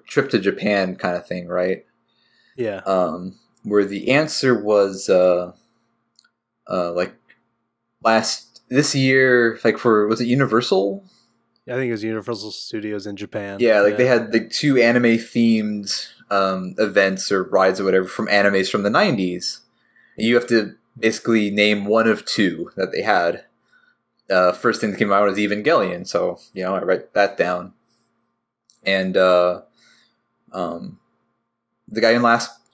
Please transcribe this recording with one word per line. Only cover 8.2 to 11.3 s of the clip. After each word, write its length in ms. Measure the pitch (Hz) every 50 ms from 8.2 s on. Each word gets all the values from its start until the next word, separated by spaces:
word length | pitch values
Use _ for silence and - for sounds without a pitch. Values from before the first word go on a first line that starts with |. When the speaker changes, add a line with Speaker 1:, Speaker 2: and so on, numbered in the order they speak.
| 110 - - - - _ _ - _ _
Speaker 1:
this 260 | 127 131 147 143 -
year, 640 | 139 131 131 131 135 131 131 123 123 120 113 110 - -
like, 140 | 117 110 -
for, 280 | - 123 110 107 104 104
was 120 | 113 110
it 60 | 123
Universal? 800 | 117 123 139 139 120 107 117 127 - 196 190 196 202 196 196 - _ _ _ _ _